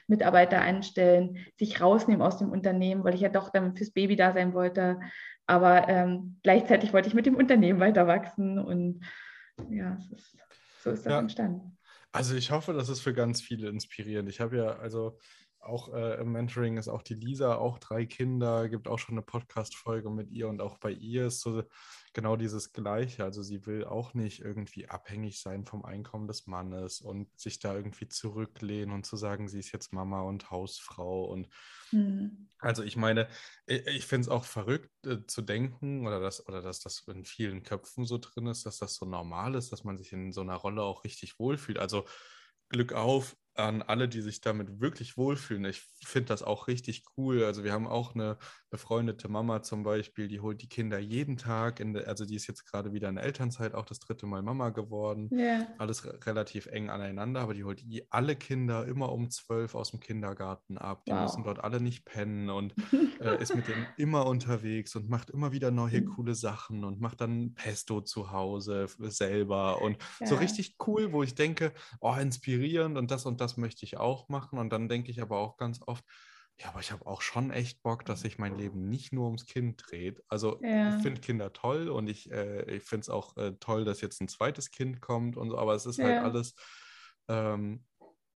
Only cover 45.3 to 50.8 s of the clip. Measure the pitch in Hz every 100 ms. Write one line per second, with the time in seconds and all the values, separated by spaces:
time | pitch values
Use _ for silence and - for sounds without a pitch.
45.3 | 143 - 104 98 - - - - 135 127
46.3 | 104 - 104 - 123 - 113 - - 131
47.3 | 123 107 101 101 107 117 117 120 117 107
48.3 | 107 - - _ - - 113 117 110 101
49.3 | 107 117 110 - 107 104 107 101 - 104
50.3 | 101 107 107 117 -